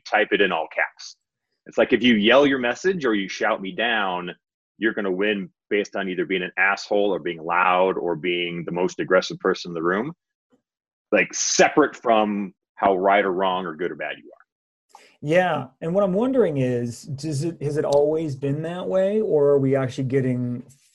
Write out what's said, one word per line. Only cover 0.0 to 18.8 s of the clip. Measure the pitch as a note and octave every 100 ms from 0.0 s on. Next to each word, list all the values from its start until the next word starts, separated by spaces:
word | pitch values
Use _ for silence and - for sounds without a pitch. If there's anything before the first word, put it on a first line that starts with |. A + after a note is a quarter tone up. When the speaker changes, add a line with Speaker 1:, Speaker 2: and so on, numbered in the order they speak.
| -
Speaker 1:
type | G#2+ G#2
it | G2
in | F#2+
all | E2+ D#2
caps. | - D2+ _ - - _ _ _ _ -
It's | -
like, | A2
if | A#2+
you | B2 A2
yell | G#2+ C3+ C#3+
your | C3+
message | A#2+ B2 F#3 F#3 C3
or |
you | G#2 F#2
shout | - G#2+ G#2+
me | F#2+
down, | F#2 A#2 A2 G2 F2+ F2 - _ _ _ -
you're | G#2+
gonna | A2 G2
win | F2+ G#2 G2+ F2+ _ -
based | G#2 G2 G#2
on | F#2+
either | F2+ D#2+
being | F#2
an | F2 -
asshole | F#2+ G2 - G#2 G2+ F2
or |
being | E2 E2
loud | E2 F2 F#2 F2+ F#2+ F2+
or | E2+ E2
being | F2+ F2 F2 E2+ D#2+
the |
most | F2 F2+ -
aggressive | E2 F#2 - E2
person | G2 F2+ F2+
in | E2
the |
room, | E2 G2 C#3+ - _ _ _ _ _ _ _ _ -
like, | G2+ F#2
separate | - - - F3 - C#3 -
from | B2 A2 G#2 G2+ F#2+ _ _ -
how | G2+ F#2
right | G2 G2+
or | F#2+
wrong | F2+ F#2+ F#2 F2+
or | D#2+
good | E2+
or | D2+
bad | D2+ C#2+
you | -
are. | - _ _ _ _ _ _ _ _
Speaker 2:
Yeah. | D3 F3 F3+ D3+ B2+ -
And | E3
what | F#3+
I'm | G3
wondering | F#3 C4 C4 F#3 C#3+
is, | B2+ A#2+ A#2+ A#2
does | - C#3 D#3+ C#3
it, | E3 E3+
has | C#3+ D3
it | C#3+
always | C#3+ D3 D#3+ D#3+ B2+
been | C#3 D3
that | D#3+ F3+